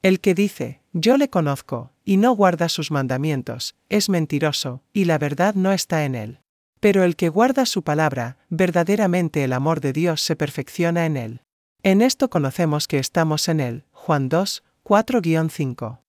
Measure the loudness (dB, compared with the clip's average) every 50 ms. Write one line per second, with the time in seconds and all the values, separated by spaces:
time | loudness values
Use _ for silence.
0 | 4 2 2 4 2 0 2 2 0 0 -2 -6 -8 -8 -8 _ _ _ -6 0
1 | 2 4 4 4 2 2 0 0 0 0 -2 -4 -6 -10 -10 -10 -10 -14 _ _
2 | _ 2 2 4 4 4 4 4 4 4 4 2 -2 -2 -2 -4 -4 -2 -2 -2
3 | -2 -2 -2 -2 -2 -2 -2 -4 -4 -8 -10 -10 -10 -12 _ _ _ _ -2 0
4 | 0 2 0 0 0 -2 -2 -2 0 -2 -2 -4 -6 -6 -8 -10 _ _ _ 0
5 | 2 2 2 0 0 -2 0 0 0 0 2 0 0 0 0 0 -2 _ -2 -2
6 | -2 -2 -4 -6 -8 -10 -14 _ _ _ _ _ _ _ _ _ 2 2 4 4
7 | 2 2 2 0 -2 0 2 2 2 2 2 0 0 0 -2 -4 -2 -2 0 0
8 | 0 0 -2 -4 -8 -8 -10 _ _ _ -2 0 0 2 2 0 2 2 2 2
9 | 2 2 2 0 0 0 -2 -2 -2 0 -2 -2 0 0 -2 0 -2 -4 -2 0
10 | 0 0 -2 -2 -2 -4 -2 -2 -2 -4 -4 -8 -10 -10 -4 -2 -2 0 0 0
11 | 0 -2 -2 -4 -6 -8 -12 -16 _ _ _ _ _ _ _ _ _ 2 4 4
12 | 4 2 2 _ -2 0 0 0 0 0 -2 0 0 0 0 -2 -2 -2 -2 -2
13 | -2 -2 _ 0 0 0 0 -2 -2 -2 -2 -2 -2 -4 -6 -10 _ _ _ -14
14 | -4 -2 0 0 0 0 0 0 0 -2 -6 -10 _ _ _ _ _ 2 2 2
15 | 2 2 -2 0 0 2 0 0 0 -2 -4 -4 -6 -6 -6 -8 -10 -12 -12 -14
16 | _